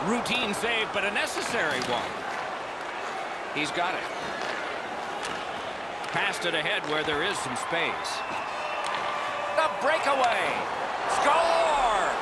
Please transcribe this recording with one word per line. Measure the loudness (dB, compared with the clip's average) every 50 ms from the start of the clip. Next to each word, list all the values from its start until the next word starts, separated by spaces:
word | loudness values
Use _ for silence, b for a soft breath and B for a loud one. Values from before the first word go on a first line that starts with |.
| 2
Routine | 2 2 2 2 0 0 0 0 0 0
save, | 0 0 2 2 2 0 0
but | 0 0
a | 0 2
necessary | 2 0 0 0 0 -2 -2 0 2 2 2 2 2 0 0 2
one. | 0 0 0 -2 -4 -6 -6 -4 -4 -4 -4 -4 -6 -6 -6 -6 -6 -6 -6 -6 -6 -6 -6 -4 -4 -6 -6 -6 -6 -6 -6 -6 -4
He's | -2 -2 -2
got | 0 0 0 0 0
it. | -2 -4 -4 -6 -6 -4 -4 -4 -4 -2 -2 -2 -4 -4 -4 -6 -6 -6 -6 -6 -6 -6 -6 -6 -6 -4 -4 -4 -4 -6 -6 -6 -6 -6 -6 -6 -6 -8 -8 -6 -4 -2 0
Passed | 2 2 2 2 2 2 0
it | 2 2
ahead | 2 2 2 0 0 0 2
where | 0 2
there | 2 2 2 2 2
is | 2 2 0
some | -2 -2 -2
space. | -2 0 0 2 2 2 2 0 -2 -2 -2 -2 -4 -4 -4 -4 -4 -4 -4 -4 -4 -4 -4 -2 -2 -2 -2 -2 -2 -2 -2 -2 -2 -2 -2 -2 -2 -4 0 2
The | 2 2 2 0 0
breakaway. | 2 2 2 2 2 2 4 4 4 4 4 2 0 0 0 -2 -2 -2 -2 -4 -2 -2 -2 -2 -2 0 2 4
Score! | 4 6 6 6 6 6 6 4 4 4 4 4 4 4 4 4 2 2 0 -2